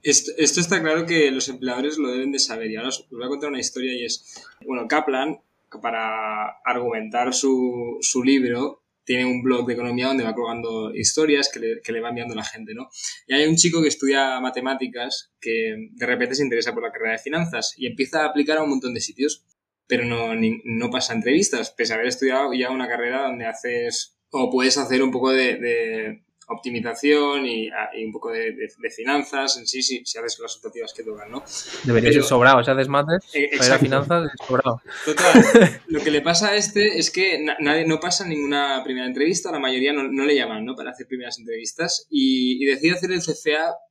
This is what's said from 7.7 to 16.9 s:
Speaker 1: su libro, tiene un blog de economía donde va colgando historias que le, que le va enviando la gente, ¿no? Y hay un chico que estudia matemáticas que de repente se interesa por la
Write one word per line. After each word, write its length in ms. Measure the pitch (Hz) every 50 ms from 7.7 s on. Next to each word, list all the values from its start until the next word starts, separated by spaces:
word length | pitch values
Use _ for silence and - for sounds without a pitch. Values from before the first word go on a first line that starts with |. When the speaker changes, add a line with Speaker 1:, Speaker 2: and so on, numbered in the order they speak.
| 123 123 120 120 117 -
Speaker 1:
su 220 | - - - 127 123
libro, 580 | 131 139 135 127 120 120 120 135 147 - _ _ _ _ _ _
tiene 220 | - 127 127 127
un 180 | 127 127 123 120
blog 240 | 131 127 123 120
de 60 | 123 120
economía 340 | 120 120 123 120 123 123
donde 160 | 131 135 131 117
va 100 | 113 110
colgando 580 | 120 120 113 117 117 117 117 113 220 110 113 -
historias 560 | - 110 - - - 156 156 143 143 139 - -
que 60 | 120
le, 220 | 117 113 113 113 -
que 80 | -
le 100 | 113 113
va 80 | 113 120
enviando 240 | 120 120 117 120 113
la 100 | 107 107
gente, 300 | - - 117 113 104 110
¿no? 160 | 113 131 - _ - - - - - _
Y 80 | _ 135
hay 120 | 139 151
un 100 | 156 165
chico 220 | 165 165 175 160 165
que 100 | 160 147
estudia 500 | - - - 135 139 139 139 135 131 127
matemáticas 960 | 127 127 127 127 123 127 135 127 131 123 123 120 120 127 - - - _ _ _
que 500 | - 113 113 113 113 110 110 110 113 -
de 140 | - - 123
repente 260 | 123 123 123 123 120 135
se 100 | 139 143
interesa 300 | 131 117 117 113 120 113
por 80 | 113
la 100 | 113 117